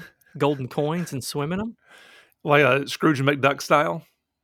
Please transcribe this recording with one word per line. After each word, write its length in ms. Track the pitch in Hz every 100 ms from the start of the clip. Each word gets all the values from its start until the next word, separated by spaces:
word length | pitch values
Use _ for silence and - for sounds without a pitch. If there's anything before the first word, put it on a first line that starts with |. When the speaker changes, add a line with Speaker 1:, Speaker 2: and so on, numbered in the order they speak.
| - _ _ 147
Speaker 1:
golden 300 | 143 143 127
coins 440 | - 147 170 170
and 100 | 139
swim 300 | - 147 147
in 80 | 185
'em. 160 | 226 - _ - - - _ _
Speaker 2:
Like 180 | 160 147
a 240 | 135 135 139
Scrooge 320 | - 165 135
McDuck 400 | 139 147 135 139
style? 460 | - 147 165 165 - _ _ _